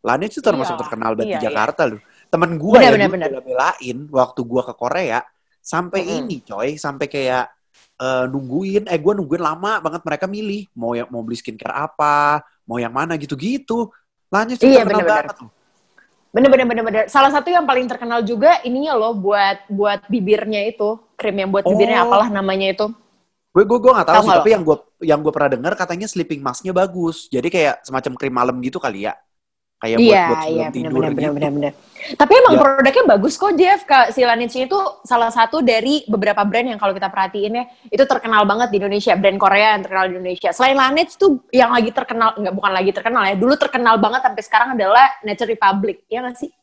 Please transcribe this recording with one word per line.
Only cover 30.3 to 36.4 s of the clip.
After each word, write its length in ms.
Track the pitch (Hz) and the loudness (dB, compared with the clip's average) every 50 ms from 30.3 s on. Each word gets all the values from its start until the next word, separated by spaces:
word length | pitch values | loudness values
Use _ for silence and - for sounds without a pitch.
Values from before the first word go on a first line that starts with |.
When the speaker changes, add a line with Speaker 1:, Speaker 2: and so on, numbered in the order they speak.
| 165 160 | -2 -2
Speaker 1:
sebelum 160 | 156 160 165 | -4 -4 -4
Speaker 2:
iya, 120 | 165 160 | -4 -4
bener, 80 | 156 143 | -6 -6
Speaker 1:
tidur 160 | 123 - 123 | -8 -8 -4
Speaker 2:
bener, 200 | 127 131 151 156 | -4 -4 -2 -2
Speaker 1:
gitu. 40 | 143 | -4
Speaker 2:
bener, 160 | 143 151 151 | -4 -4 -4
bener, 200 | 147 143 151 147 | -4 -4 -4 -4
bener. 220 | 143 143 147 143 - _ _ _ _ - - - - | -4 -4 -6 -6 -8 _ _ _ _ -18 -14 -14 0
Tapi 180 | - 294 - 427 | 0 4 6 6
emang 180 | 523 508 494 - | 6 8 6 6
Speaker 1:
Ya. 40 | - | 6
Speaker 2:
produknya 440 | 294 269 269 269 254 269 269 494 494 285 | 6 4 4 4 2 4 4 4 4 6
bagus 220 | 214 202 190 302 - | 4 4 2 -2 -2
kok, 160 | - 381 415 359 | -2 -2 0 2
Jeff. 240 | 285 370 359 403 392 381 | 4 4 4 4 2 2
Kak, 220 | - - 262 240 226 | 4 4 4 4 4
si 100 | 220 269 247 | 2 0 2
Laneige 360 | 240 233 233 240 233 240 254 | 2 2 0 -2 -6 -4 -6
itu 200 | 262 254 - 403 381 - - _ - | -4 -2 -2 -2 -2 -4 -8 _ -6
salah 280 | - 254 233 233 226 | -2 0 0 0 0
satu 280 | 226 240 226 233 - 320 | 2 0 0 2 0 0
dari 440 | 254 240 226 220 220 269 294 302 - | 2 2 2 2 0 0 -2 -2 -2
beberapa 340 | - 214 202 196 214 202 208 | -4 -4 0 0 0 0 0